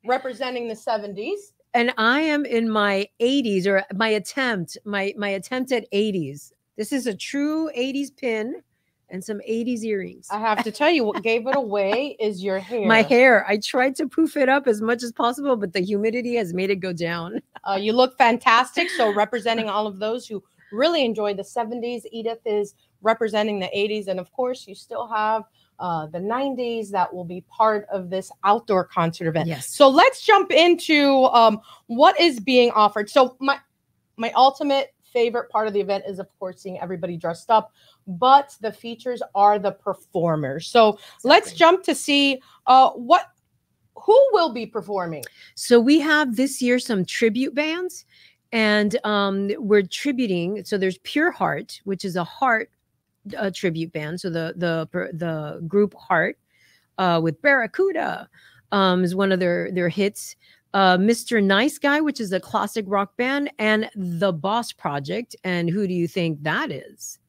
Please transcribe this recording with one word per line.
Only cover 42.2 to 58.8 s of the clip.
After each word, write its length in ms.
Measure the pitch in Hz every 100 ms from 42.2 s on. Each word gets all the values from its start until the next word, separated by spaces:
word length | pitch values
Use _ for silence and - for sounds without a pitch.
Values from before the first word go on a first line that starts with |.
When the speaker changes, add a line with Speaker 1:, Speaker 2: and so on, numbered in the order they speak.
| 277 262 _ _ -
Speaker 1:
uh, 260 | 262 262
what, 340 | - 240 359 - _ _ _ _ _ _ -
who 340 | - 466 554
will 220 | 427 330
be 120 | 233 226
performing. 580 | 214 180 202 175 151 123 _ - -
Speaker 2:
So 240 | - 240
we 200 | 233 311
have 360 | 294 302 285 220
this 260 | 269 -
year 160 | 247 247
some 260 | 247 208
tribute 520 | 175 - 226 214 269 247
bands, 500 | 311 330 359 - _ _ _ _ _
and, 460 | 233 214 208 208 214
um, 460 | 214 208 202 196 196 220
we're 240 | 214 208
tributing. 840 | 190 - 285 247 233 180 170 208 -
So 120 | 202
there's 220 | 190 180
Pure 320 | - 294 339
Heart, 500 | - 175 147 220 -
which 220 | 196 190 196
is 100 | 180
a 80 |
Heart, 460 | 165 - 262 220 - _ _ _ _ _ 202 -
uh, 120 | 196
tribute 380 | 180 185 160 165
band. 300 | 160 151 180
So 80 | 190
the, 240 | 165 160 -
the, 320 | 175 165 160
per-, 200 | 180 185
the 520 | 160 170 160 151 - 165
group 280 | 196 208 -
Heart, 420 | - 170 185 - _ _ _ _ _ -
uh, 200 | 185 170
with 200 | 165 156
Barracuda, 880 | 285 269 226 - 392 339 - - - _ _ _ _
um, 320 | 202